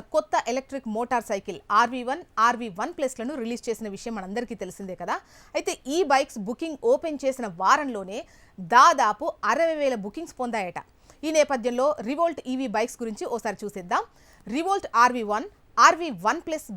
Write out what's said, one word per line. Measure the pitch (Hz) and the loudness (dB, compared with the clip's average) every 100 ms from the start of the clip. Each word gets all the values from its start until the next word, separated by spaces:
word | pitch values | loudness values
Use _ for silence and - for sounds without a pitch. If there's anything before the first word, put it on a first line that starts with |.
| 214 311 | -4 -2
కొత్త | 302 339 - | 0 0 0
ఎలక్ట్రిక్ | 254 254 269 226 208 | -2 -4 -8 -6 -6
మోటార్ | 240 247 220 | -2 -2 -2
సైకిల్ | 196 202 175 - 208 | -6 -6 -12 0 4
ఆర్వీ | 240 254 240 | 4 0 -6
వన్, | 302 - - 233 | -6 -6 2 2
ఆర్వీ | 247 233 180 | 2 -4 -6
వన్ | 254 349 | -6 -4
ప్లస్లను | 262 - 240 302 | -6 -4 -8 -6
రిలీజ్ | 226 240 - | -6 -6 -6
చేసిన | 220 220 196 | -6 -8 -10
విషయం | 240 226 | -10 -8
మనందరికీ | 185 208 247 220 | -8 -6 -6 -8
తెలిసిందే | 185 - 196 180 | -10 -10 -12 -10
కదా. | 175 311 - - - 302 | -6 -6 -8 -20 -10 -6
అయితే | 359 339 - 311 | -4 -4 -2 0
ఈ | 311 | 4
బైక్స్ | 269 - - 196 | 4 2 -4 -8
బుకింగ్ | 240 330 294 226 | -6 -8 -2 2
ఓపెన్ | 285 330 294 | 2 0 -4
చేసిన | 269 262 226 170 | -2 -2 -6 0
వారంలోనే | 190 294 285 208 185 220 294 - - - 175 233 | 4 4 4 -6 -8 -10 -12 -18 -20 -14 4 8
దాదాపు | 311 294 226 208 320 - 208 | 8 8 4 0 -4 -4 0
అరవై | 247 330 311 | 2 2 2
వేల | 285 240 196 | 0 0 -4
బుకింగ్స్ | 311 320 - | -10 -10 -8
పొందాయట. | 247 226 180 - - _ - - 302 | -4 -4 -4 -8 -14 _ -20 -10 0
ఈ | 311 | 2
నేపథ్యంలో | 294 269 226 240 277 294 214 | 2 2 -2 0 0 0 -2
Revolt | 294 339 302 - 254 | 0 0 0 -6 -4
ఈవీ | 262 214 | -2 -2
బైక్స్ | 240 - | -2 -4
గురించి | 226 214 247 226 | -8 -8 -6 -6
ఓసారి | 220 196 | -6 -6
చూసేద్దాం. | 208 190 175 254 453 _ _ - - 240 | -8 -10 -4 -2 -2 _ _ -20 -8 -4
Revolt | 349 392 - 226 240 | -2 -2 0 2 4
ఆర్వీ | 247 214 | 2 -2
వన్, | 208 381 - _ - 269 | -4 -4 -12 _ 6 8
ఆర్వీ | 339 339 196 196 | 6 0 -2 -2
వన్ | 302 339 | -2 -2
ప్లస్ | 311 - | -8 -8